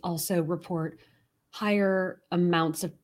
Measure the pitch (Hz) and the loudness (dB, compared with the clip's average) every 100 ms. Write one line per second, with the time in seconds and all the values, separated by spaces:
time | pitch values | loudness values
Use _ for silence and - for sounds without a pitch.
0 | 180 165 - 175 156 170 - 170 160 - | -6 -4 -2 0 0 -4 -4 -4 -4 -8
1 | _ _ _ _ _ - 208 208 196 190 | _ _ _ _ _ -4 0 2 2 2
2 | 185 - - 175 175 165 165 160 196 - | -2 -6 -2 2 4 4 2 -2 -6 -10